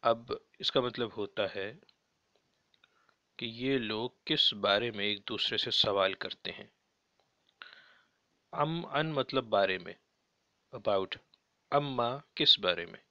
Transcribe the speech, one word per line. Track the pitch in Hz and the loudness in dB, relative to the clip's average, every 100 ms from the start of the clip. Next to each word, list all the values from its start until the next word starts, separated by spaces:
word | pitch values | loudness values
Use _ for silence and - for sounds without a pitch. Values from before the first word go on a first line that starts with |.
अब | - 117 117 - _ _ | 2 2 -2 -8 _ _
इसका | - - | 0 0
मतलब | 123 113 117 | 0 -2 -6
होता | 110 101 - 101 | -4 -8 -2 -4
है | 101 98 147 _ _ _ _ _ _ _ _ _ _ _ _ _ _ _ _ | -2 -8 -10 _ _ _ _ _ _ _ _ _ _ _ _ _ _ _ _
कि | 120 | -10
ये | 113 131 135 | -4 0 0
लोग | 113 107 123 _ - | 0 -2 -4 _ -2
किस | 151 - 110 | 2 2 2
बारे | 101 101 117 | 4 4 2
में | 107 | -2
एक | 104 104 - | -2 -2 -4
दूसरे | 110 - 107 | -4 -2 -2
से | - | -2
सवाल | 110 113 98 95 92 | 2 2 4 4 2
करते | 92 - - | -8 -8 -10
हैं। | - 104 _ _ _ _ _ _ _ _ _ - - - _ _ _ _ _ _ | -10 -14 _ _ _ _ _ _ _ _ _ -20 -20 -20 _ _ _ _ _ _
अम, | - 147 165 | -2 -2 -2
अन | - 139 156 | -4 -2 -2
मतलब | 147 127 135 117 | -2 0 -2 2
बारे | 104 98 92 | 2 2 0
में, | 87 90 _ _ _ _ _ _ _ | -6 -16 _ _ _ _ _ _ _
about। | 123 104 101 95 - _ _ _ _ _ | -6 0 0 0 -6 _ _ _ _ _
अम्मा | 143 147 127 120 135 - - | 0 0 -2 -2 -2 -10 -2
किस | 156 - | 4 4
बारे | 101 85 85 | 4 0 -4
में। | - _ | -12 _